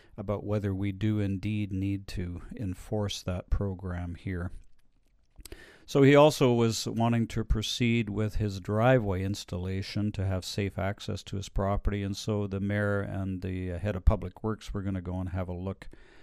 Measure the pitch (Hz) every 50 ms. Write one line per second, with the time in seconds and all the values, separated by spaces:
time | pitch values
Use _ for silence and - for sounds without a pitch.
0 | - - - - 104 95 104 98 - 101 104 107 98 101 95 92 101 101 95 95
1 | 110 110 107 104 101 98 98 92 92 104 107 104 104 95 95 95 95 98 98 98
2 | 98 - - 98 90 87 87 85 - - - - - 95 90 - - - 110 107
3 | 101 98 95 - - - 90 90 - - - - 101 101 95 90 95 92 90 90
4 | 90 87 85 - - 98 92 87 87 90 - - - - - - - - _ _
5 | _ _ _ _ _ _ _ - - - - - - - - - - - - 143
6 | 139 135 143 143 147 151 139 - 143 127 120 117 117 113 110 - - 117 110 110
7 | 113 117 117 117 113 110 - 117 110 - - 110 104 - - - 123 117 113 117
8 | 113 104 98 104 107 104 - - 110 104 98 95 90 - 104 110 113 127 131 127
9 | 107 101 92 92 95 98 104 - - - 95 90 90 95 95 95 98 - - 101
10 | 104 104 - - 95 95 95 92 90 - - - 101 95 - - 92 98 104 -
11 | - - 101 98 - - - 98 98 - - - 98 98 101 101 - 107 101 101
12 | 101 98 101 - - - 107 104 101 98 98 98 98 101 101 104 104 101 101 101
13 | 101 101 98 95 95 95 95 90 - 95 92 92 92 90 87 82 87 104 98 92
14 | - - 107 95 90 90 - - - 107 107 - - - - 104 92 98 95 92
15 | 87 92 90 92 92 90 87 92 92 87 90 87 92 98 95 - - - - -
16 | - - - -